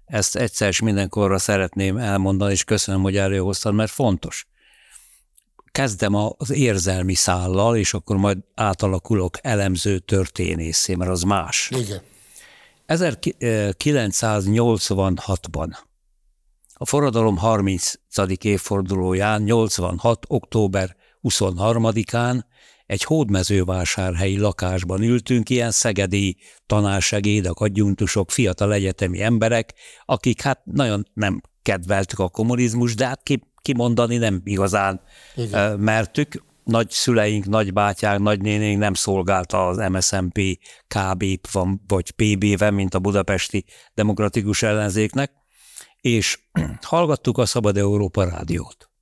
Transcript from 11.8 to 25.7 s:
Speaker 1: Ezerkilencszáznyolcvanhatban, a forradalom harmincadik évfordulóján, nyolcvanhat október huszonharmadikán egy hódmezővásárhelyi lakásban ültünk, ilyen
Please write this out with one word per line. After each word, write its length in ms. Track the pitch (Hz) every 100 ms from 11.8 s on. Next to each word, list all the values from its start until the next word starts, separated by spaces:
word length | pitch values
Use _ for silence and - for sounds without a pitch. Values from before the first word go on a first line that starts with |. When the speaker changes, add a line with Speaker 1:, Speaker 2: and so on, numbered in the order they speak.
| 104 95 - - - - - - - _ -
Speaker 1:
Ezerkilencszáznyolcvanhatban, 3000 | 165 175 113 - - 120 110 101 92 147 143 107 - 113 107 98 110 117 110 - 98 95 87 - 92 - 76 - - - _ _ _ _ _ _ _ _ -
a 80 | 120
forradalom 500 | 147 143 113 110 92
harmincadik 1080 | 113 107 98 92 - - _ - 95 98
évfordulóján, 960 | 107 98 - 98 95 95 92 92 104 107
nyolcvanhat 840 | 104 117 107 - 90 90 117 113 -
október 680 | 131 - 113 101 95 92 - _ _
huszonharmadikán 1300 | 120 - 95 87 107 117 113 110 - 117 120 123 - _ - _ -
egy 160 | 104
hódmezővásárhelyi 1400 | - 156 117 95 90 98 92 92 87 - 92 87 95 98
lakásban 640 | 104 - 90 92 90 95
ültünk, 480 | 113 120 110 123 107
ilyen 200 | 123 117